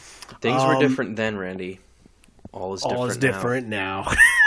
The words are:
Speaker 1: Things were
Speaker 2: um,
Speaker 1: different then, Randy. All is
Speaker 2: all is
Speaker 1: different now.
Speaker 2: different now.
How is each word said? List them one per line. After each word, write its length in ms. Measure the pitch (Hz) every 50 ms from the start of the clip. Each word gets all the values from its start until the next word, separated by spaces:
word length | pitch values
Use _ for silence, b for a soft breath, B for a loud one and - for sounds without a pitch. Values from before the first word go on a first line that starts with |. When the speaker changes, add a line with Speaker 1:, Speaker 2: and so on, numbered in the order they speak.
| B B B B B B 127 B
Speaker 1:
Things 220 | - 113 127 131 131
were 120 | 135 131
Speaker 2:
um, 60 | 131
Speaker 1:
different 360 | 131 135 131 - 127 92 107
then, 200 | 107 110 110 107
Randy. 440 | 101 95 92 95 92 92 92 95 - _ _ _ _ - - _ _ _ _ _ - - - -
All 200 | 101 95 92 98
is 80 | 92 -
Speaker 2:
all 220 | 135 123 123 123
is 100 | 123 120
Speaker 1:
different 500 | 120 131 131 117 - - 120 123 131 123 110
now. 360 | 107 101 95 95 95 98 98
Speaker 2:
different 140 | - - -
now. 120 | - - - 988 -